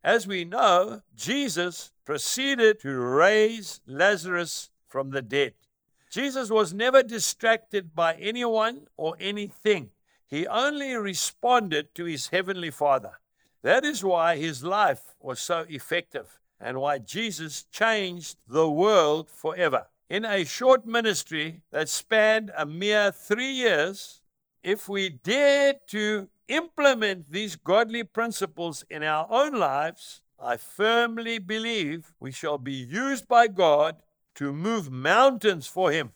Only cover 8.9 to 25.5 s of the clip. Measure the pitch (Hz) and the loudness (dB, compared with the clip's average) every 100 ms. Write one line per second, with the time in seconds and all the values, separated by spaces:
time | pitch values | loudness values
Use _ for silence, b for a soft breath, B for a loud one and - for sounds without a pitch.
8.9 | - 160 160 190 208 202 - 214 196 123 | -8 -6 -6 -8 -8 -10 -4 0 0 -2
9.9 | _ _ _ _ 143 170 220 277 294 277 | _ _ _ _ -6 -2 -2 -2 -2 -6
10.9 | 247 202 175 - - 240 247 202 151 151 | -6 -6 -4 -6 -4 2 2 2 -4 -4
11.9 | - 170 151 - 180 185 185 170 - 147 | -10 -8 -8 -2 -2 -2 -6 -8 -2 2
12.9 | 135 98 - _ _ _ _ 123 226 294 | 2 0 -20 _ _ _ _ 2 2 2
13.9 | 254 190 175 165 160 160 135 156 202 196 | -4 -2 2 2 0 -4 -6 -4 0 0
14.9 | 135 - _ - 123 - 170 165 147 - | 0 -8 _ -12 -10 -4 -4 -4 -14 -6
15.9 | 170 - 135 107 _ _ _ 113 131 143 | -6 -6 -14 -14 _ _ _ -10 -4 -2
16.9 | 139 107 180 226 156 160 139 - - 226 | -4 -6 -8 -6 -8 -10 -12 -14 -2 0
17.9 | 214 190 175 156 - _ 139 160 151 202 | 0 -2 -8 -14 -18 _ 2 2 4 6
18.9 | 208 151 151 160 - 160 175 165 131 - | 6 6 2 -4 -8 -6 0 0 0 -2
19.9 | _ _ 185 220 196 156 - 254 262 226 | _ _ -6 -2 -2 -4 0 4 4 4
20.9 | 233 220 202 - 160 156 165 _ 147 156 | -2 0 -2 -4 -6 -6 -10 _ -4 -4
21.9 | - - 220 214 220 208 151 151 160 202 | -6 0 4 4 2 -2 -6 -6 -4 0
22.9 | 208 202 - - 214 262 262 240 160 165 | 2 2 -2 -4 -4 -2 0 2 4 0
23.9 | 196 - - _ _ _ _ 175 208 - | -4 -16 -20 _ _ _ _ -4 -4 -4
24.9 | 196 190 131 175 262 285 | -4 -4 -6 -2 4 4